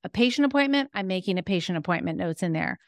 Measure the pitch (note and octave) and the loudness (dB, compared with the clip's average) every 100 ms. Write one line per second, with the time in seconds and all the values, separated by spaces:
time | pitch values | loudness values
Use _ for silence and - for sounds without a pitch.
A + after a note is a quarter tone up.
0 | F3+ G#3+ B3 C4 C#4+ C#4+ C#4 C#4 C4+ G3+ | -6 0 2 4 2 4 2 2 0 -4
1 | F#3+ F#3 G3 F3+ F3+ F#3 F3 E3 F3+ E3+ | -2 -2 0 -2 0 -2 0 -2 0 -2
2 | E3+ D#3+ E3+ D#3 F3 D#3+ D#3+ - | -2 -2 -4 -2 -2 -2 -2 -6